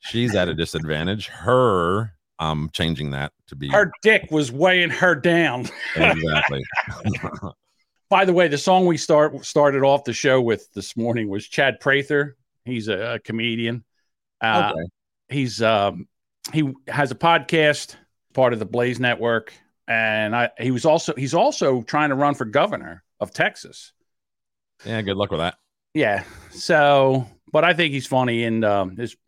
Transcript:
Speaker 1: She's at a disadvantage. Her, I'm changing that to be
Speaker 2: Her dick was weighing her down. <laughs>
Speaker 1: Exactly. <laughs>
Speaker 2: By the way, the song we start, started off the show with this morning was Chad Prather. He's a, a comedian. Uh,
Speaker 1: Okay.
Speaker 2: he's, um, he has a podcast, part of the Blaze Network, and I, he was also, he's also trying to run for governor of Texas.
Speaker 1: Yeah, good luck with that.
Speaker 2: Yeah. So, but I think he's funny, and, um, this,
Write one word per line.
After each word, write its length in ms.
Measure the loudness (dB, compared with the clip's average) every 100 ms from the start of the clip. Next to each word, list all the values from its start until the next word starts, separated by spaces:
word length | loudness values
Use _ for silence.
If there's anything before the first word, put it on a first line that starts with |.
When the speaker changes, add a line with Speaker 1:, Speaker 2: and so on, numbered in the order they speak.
Speaker 1:
She's 340 | -8 -2 0
at 140 | 0 0
a 60 |
disadvantage. 760 | -2 -4 -6 -4 -4 -2 -4 -8
Her, 840 | -8 0 4 4 2 2 0 -4 -10 _ -8
I'm 280 | -4 -2 -4
changing 420 | -4 -2 -2 -6
that 180 | -6 -8 _ _
to 80 |
be 140 | -12 -2
Speaker 2:
Her 220 | 0 0 0
dick 240 | 2 2 2
was 180 | -2 -2
weighing 400 | 0 2 2 0
her 240 | 2 2
down. 520 | 2 2 2 2 -2 -6 -10
<laughs> 120 | -8
Speaker 1:
Exactly. 720 | 0 2 2 0 0 -2 -4 -6 -8 -8 -6 -6 -6 -8 -10
<laughs> 720 | -14 -16 _ _ _ _ 0
Speaker 2:
By 140 | 2
the 80 | 4
way, 160 | 4 2
the 100 | 2
song 280 | 4 4 4
we 100 | 2
start, 480 | 4 4 4 0
started 400 | -4 2 4 4
off 180 | 4 2
the 100 | 0
show 280 | -2 2 4
with 280 | 2 0 -4
this 240 | -14 -10 -6
morning 320 | -4 -2 -4
was 180 | -6 -6
Chad 320 | 0 0 0
Prather. 580 | 0 0 0 -2 -2 -8 _ _
He's 240 | -10 -8 -4
a, 260 | -4 -4
a 40 | -8
comedian. 640 | -8 -6 -4 -4 -4 -6 -10 _ _ _ _ -6
Uh, 320 | 0 2 0
Speaker 1:
Okay. 140 | -2 -8 -14 _ _ -8
Speaker 2:
he's, 340 | -4 -4 0
um, 460 | 2 2 2 -2 -12 _ _ _ -6
he 200 | -2 -2 -4 -6
has 240 | -2 -2
a 20 |
podcast, 800 | 0 2 2 2 2 2 2 -4 -18 _ _ _
part 180 | 0 2
of 60 | 0
the 80 | -4
Blaze 320 | -2 -2 0
Network, 540 | -2 0 0 -2 -4 -16 _ _ -4
and 480 | -2 0 0 0
I, 160 | 0 -2 -2
he 140 | -4
was 120 | 0
also, 300 | 2 2 0 -6
he's 180 | -2
also 480 | 0 0 0 0 0
trying 260 | -2 -2 0
to 80 | 0
run 180 | 0
for 120 | -2 -2
governor 580 | 0 0 -2 -12 -18 _ -10
of 100 | -8
Texas. 600 | -4 -4 -6 -18 -20 -20 _ _ _ _ _ _ _ _ _
Speaker 1:
Yeah, 160 | -8 -6
good 140 | -2 -2
luck 140 | -2
with 80 | 0
that. 140 | -2 -4 _ _ _
Speaker 2:
Yeah. 280 | 0 2 0 -4 -16 -20
So, 760 | -10 0 4 6 6 4 2 -2 _ _
but 140 | 2
I 100 | 2
think 180 | 2 0
he's 140 | -2 -2
funny, 380 | 0 0 0
and, 200 | 0 0
um, 300 | 2 2 0
this, 220 | -6 -12 -12